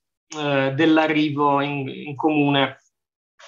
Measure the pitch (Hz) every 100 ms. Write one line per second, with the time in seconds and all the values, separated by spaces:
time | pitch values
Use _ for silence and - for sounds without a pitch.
0 | _ _ _ 156 143 139 135 135 160 160
1 | 156 151 151 139 147 139 143 143 131 127
2 | 143 131 160 151 143 139 131 - _ _
3 | _ _ _ _